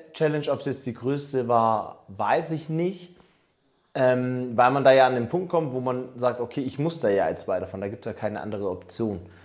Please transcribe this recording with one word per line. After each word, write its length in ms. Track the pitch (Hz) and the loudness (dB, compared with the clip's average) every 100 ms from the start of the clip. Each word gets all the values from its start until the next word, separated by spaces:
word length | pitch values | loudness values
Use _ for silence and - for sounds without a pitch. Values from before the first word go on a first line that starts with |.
| - | -12
Challenge. 360 | - 156 151 147 | -2 0 0 -2
Ob 100 | 135 | -2
es 60 | 139 | -4
jetzt 200 | 131 127 | -4 -6
die 80 | |
größte 520 | 113 123 143 143 131 117 | -4 -2 -4 -2 -2 2
war, 580 | 117 113 107 82 - - | 4 4 2 -4 -14 -14
weiß 440 | 98 104 139 160 | -4 0 2 0
ich 180 | 160 156 | -6 -4
nicht. 400 | 160 180 196 - - _ _ _ _ _ _ _ 139 | -2 -2 -4 -16 -20 _ _ _ _ _ _ _ 2
Ähm, 600 | 127 123 127 127 127 117 | 4 4 0 -2 0 4
weil 160 | 123 | 4
man 100 | 139 | 6
da 80 | 135 | 8
ja 160 | 135 127 | 8 6
an 80 | |
den 140 | 123 117 | 4 0
Punkt 200 | 175 180 | -2 0
kommt, 240 | 170 147 | 0 0
wo 60 | 127 | -2
man 300 | 127 127 123 120 | -2 -4 -6 -2
sagt, 240 | 123 120 | -2 -2
okay, 200 | 117 143 | -4 -4
ich 200 | 131 - | -6 -4
muss 180 | 165 165 | -4 0
da 100 | 110 | 0
ja 200 | 98 82 | 2 0
jetzt 180 | - - | -2 -4
weiterfahren, 340 | 92 92 98 | -4 -4 -8
da 60 | 101 | -8
gibt's 200 | 110 113 | -8 -10
ja 60 | |
keine 280 | - 107 101 | -6 -6 -6
andere 280 | 98 104 98 | -8 -6 -6
Option. 520 | 90 - - 110 92 90 - | -6 -10 -4 -4 -4 -10 -20